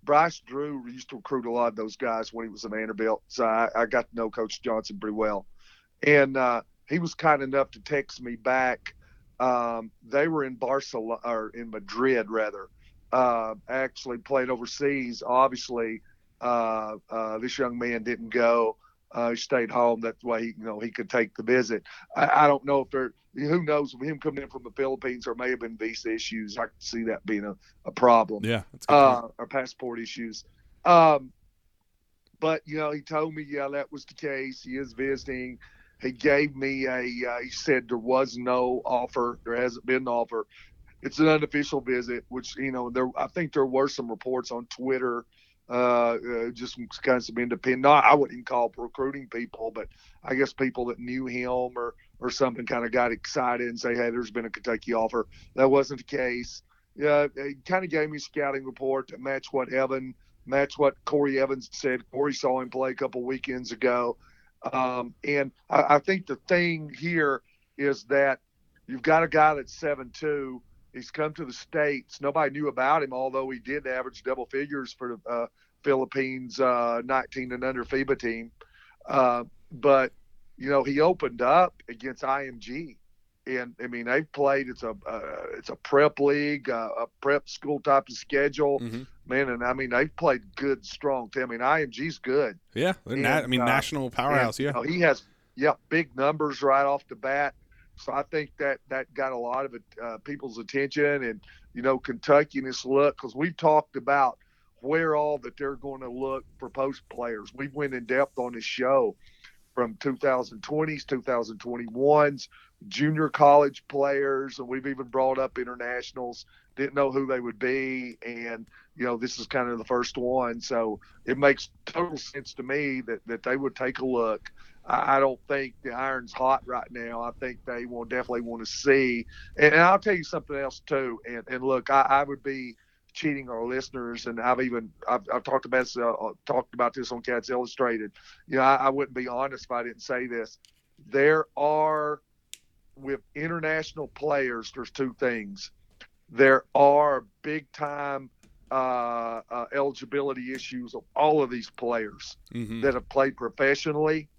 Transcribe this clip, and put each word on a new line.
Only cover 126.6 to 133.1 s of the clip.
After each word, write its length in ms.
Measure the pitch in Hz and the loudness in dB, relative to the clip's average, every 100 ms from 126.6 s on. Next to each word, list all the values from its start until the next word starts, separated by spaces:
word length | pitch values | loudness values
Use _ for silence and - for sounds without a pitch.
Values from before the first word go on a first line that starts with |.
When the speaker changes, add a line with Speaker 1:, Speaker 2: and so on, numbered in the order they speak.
| 123 | 0
Speaker 1:
right 220 | 123 - | -8 -6
now. 320 | 120 117 117 | -10 -8 -8
I 80 | 117 117 | -8 -8
think 260 | 127 120 - | -10 -10 -10
they 220 | 120 120 | -8 -8
will 180 | 120 117 | -10 -6
definitely 360 | 127 123 120 | -4 -2 -4
wanna 260 | 117 117 110 | -4 -8 -8
see. 580 | - 143 135 131 120 117 - - - | -4 4 6 6 0 -4 -14 -18 4
And, 160 | 151 | 6
and 80 | 151 | 8
I'll 160 | 175 196 | 8 6
tell 180 | 214 190 | 4 0
you 80 | |
something 320 | 160 170 - 143 | -2 -8 -6 -6
else, 260 | 139 - | -6 -8
too. 380 | - 143 131 113 - | -2 0 0 -6 -8
And, 160 | 120 107 | -12 -8
and 160 | 127 | -4
look, 260 | 131 131 - | 0 0 4
I, 120 | 135 | 4
I 220 | 135 135 | 6 4
would 200 | 143 139 | 2 -4
be 320 | 143 135 127 117 _ _ _ | -6 -8 -8 -14 _ _ _